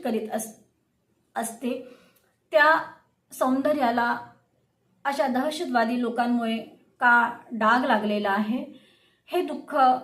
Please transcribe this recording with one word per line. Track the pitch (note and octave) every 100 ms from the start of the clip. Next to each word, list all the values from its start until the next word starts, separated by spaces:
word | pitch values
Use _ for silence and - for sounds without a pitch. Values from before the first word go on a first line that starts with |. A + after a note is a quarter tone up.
करीत | B3 A3 G#3+
अस-, | A3 - - _ _ _ _ _ _ _ A3+
असते, | A3 - B3 C4 - - _ _ _ _ _
त्या | D#4 D4+ A#3 - - _ _ _
सौंदर्याला | - C4 C4+ D4 D4 A#3+ A#3+ A#3+ A#3 - - _ _ _ _ _ _ C#4
अशा | C#4 C#4
दहशतवादी | B3 D4+ D#4 E4+ A#3+ A3+ B3
लोकांमुळे | A#3+ A#3+ A#3+ A#3+ A3+ A3+ - - _ _
का | B3 A#3+ A#3 - -
डाग | A3+ G#3+ B3 C#4
लागलेला | G#3+ G#3 G#3 G3+
आहे, | G3 G#3+ B3+ - - _ _ _ _ _
हे | F4
दुःख | D4+ C4+ - C#4+ C4 B3+